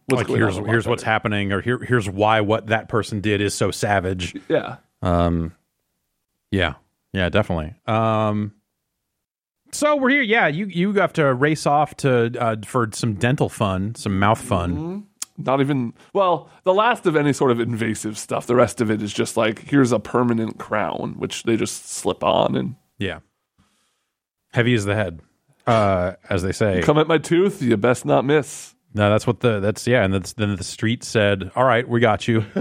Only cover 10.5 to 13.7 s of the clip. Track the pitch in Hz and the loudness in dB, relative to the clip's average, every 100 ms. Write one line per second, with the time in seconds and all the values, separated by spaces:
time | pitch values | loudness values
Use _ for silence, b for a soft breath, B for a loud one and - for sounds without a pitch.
10.5 | 151 208 170 196 196 170 165 143 123 147 | 0 -4 -2 0 2 0 2 2 2 0
11.5 | 156 160 147 147 - 139 123 117 120 120 | 0 0 2 0 0 0 2 2 0 -2
12.5 | 110 101 127 110 - 120 98 120 127 110 | -2 -2 -2 -2 -2 -4 0 0 2 0
13.5 | - 104 | 0 -2